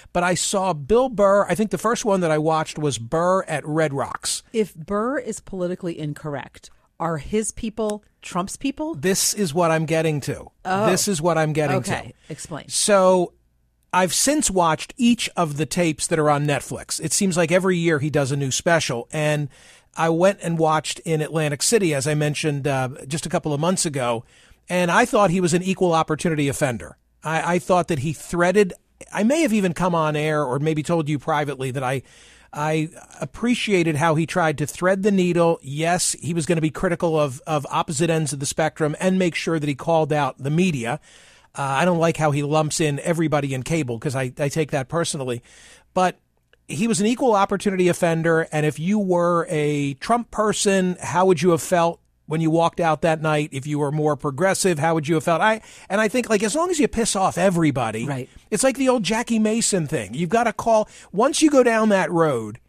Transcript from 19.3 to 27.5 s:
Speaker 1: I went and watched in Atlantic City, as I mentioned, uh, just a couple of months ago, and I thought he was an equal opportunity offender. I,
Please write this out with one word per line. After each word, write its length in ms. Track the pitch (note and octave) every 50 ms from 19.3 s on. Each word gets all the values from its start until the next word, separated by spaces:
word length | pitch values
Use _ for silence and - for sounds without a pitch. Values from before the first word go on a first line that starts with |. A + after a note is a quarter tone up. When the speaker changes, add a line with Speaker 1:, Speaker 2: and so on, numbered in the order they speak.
| D3+ D3 D3 - - - - - - - _ _ _
Speaker 1:
I 140 | - D#3+ E3
went 300 | E3 E3 F3+ G3 G3 -
and 160 | - E3+ E3+ D#3+
watched 400 | D#3+ D#3 D#3 D#3 - - - -
in 240 | - E3+ D#3+ D3+
Atlantic 400 | D3+ C3+ D3 D#3+ D3+ D3 D3 -
City, 320 | - - A#3 G#3+ G3 D#3+ D3
as 120 | C3+ A#2
I 60 | D3+
mentioned, 560 | D3+ D3+ D3+ D3+ C#3+ - - D#3 C#3+ C#3 B2+ C#3+
uh, 220 | C3+ C3 C3 B2 C#3 - - C3+
just 160 | D#3 - -
a 60 | D#3
couple 240 | F3+ E3 - D#3 C#3+
of 60 | C#3
months 260 | D#3+ F3+ F#3+ - -
ago, 400 | E3 C#3 C#3 A#2+ A#2+ A#2 A2+ - _ _ _ _ - _ _ _ -
and 220 | F3 F3+ F3+ E3+
I 160 | F3 G#3+ B3
thought 240 | - - G#3+ G3+ F3
he 100 | E3+ F#3+
was 140 | F3+ E3 F3
an 80 | E3+
equal 320 | F3+ F#3+ F#3 - F#3 F3 E3
opportunity 540 | D#3+ D#3 - D#3 - - F3 D#3+ D3 C#3+ C#3
offender. 500 | B2 - D3 C3 A#2 F#2+ D#2 - - _ _ _ _ _ -
I, 300 | D3+ D#3+ D#3 C3+ E3